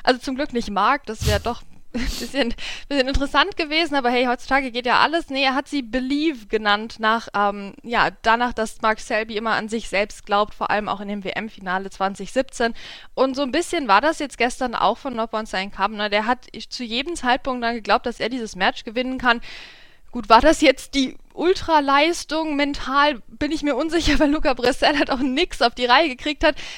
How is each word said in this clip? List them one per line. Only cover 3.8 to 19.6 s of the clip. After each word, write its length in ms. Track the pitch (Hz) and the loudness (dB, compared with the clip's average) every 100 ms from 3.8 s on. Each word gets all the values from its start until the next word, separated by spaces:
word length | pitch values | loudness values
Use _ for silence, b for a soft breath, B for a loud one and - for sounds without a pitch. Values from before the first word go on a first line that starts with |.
| 339 | 0
aber 160 | 277 240 | 2 2
hey, 160 | 247 254 | 2 2
heutzutage 440 | 240 - 269 262 | -2 0 0 0
geht 140 | 226 | -2
ja 160 | 247 214 | 2 4
alles. 300 | 269 330 311 | 4 2 -2
Nee, 140 | 269 | 0
er 100 | 269 | 0
hat 120 | 269 294 | 0 -2
sie 140 | 285 | -6
Believe 640 | 233 254 254 285 320 254 202 | -4 -4 -2 0 -2 -4 -4
genannt, 500 | 220 214 208 220 - | -2 0 0 -2 -2
nach, 300 | 220 226 - | 0 0 -2
ähm, 380 | 196 202 202 196 - | 0 0 0 -8 -12
ja, 280 | - 233 156 190 | -4 0 2 0
danach, 320 | 226 233 240 | 2 2 2
dass 300 | 233 220 - | -2 -4 -2
Mark 180 | 220 220 | -2 -2
Selby 340 | - 220 220 | -2 -4 -2
immer 180 | 214 226 | -4 -2
an 180 | 208 214 | -2 -2
sich 180 | 220 - | -6 -2
selbst 380 | 190 208 - - | -2 -2 -6 -2
glaubt, 260 | 202 208 | 0 0
vor 160 | - 208 | -2 -2
allem 220 | 202 208 | -2 -2
auch 100 | 196 | -4
in 80 | 202 | -6
dem 160 | 208 | -6
W-M-Finale 640 | 190 - 214 - 190 185 196 | -6 -6 -8 -8 -6 -4 -6
zwanzig 460 | - 196 196 190 | -4 -4 -4 -4
siebzehn. 400 | 170 - - 233 B B B B | -2 -2 -2 -2 B B B B
Und 200 | - 262 | 0 0
so 60 | 262 | 0
ein 120 | 277 | 0
bisschen 360 | 285 339 349 254 | 0 0 -2 4
war 140 | 196 | 4
das 160 | 285 311 | 4 0
jetzt 180 | 285 - | -4 -2
gestern 380 | 240 - 254 | -2 0 -4
auch 240 | 220 185 233 | 0 0 0
von 180 | 277 233 | -4 -4
Noppon 300 | 226 220 220 | -4 -4 -4
Saenkham, 480 | 185 196 - 196 | -4 -6 -2 -4
ne? 160 | 214 208 | -2 0
Der 160 | 202 214 | 0 0
hat 220 | 247 - - - | -2 -4 -16 -12
zu 160 | - | -10
jedem 320 | 240 233 277 339 | -4 -4 -4 -2
Zeitpunkt 480 | 247 262 269 247 | 0 0 0 -4
dann 120 | 233 233 | -4 -4
geglaubt, 280 | 208 226 | 0 0
dass 160 | 240 233 | 0 -4
er 80 | - | -4
dieses 280 | 254 220 180 | -4 -6 -2
Match 280 | 202 - | 0 0
gewinnen 320 | - 220 254 262 | -4 -4 -4 0
kann. 240 | 247 233 B B | 0 0 B B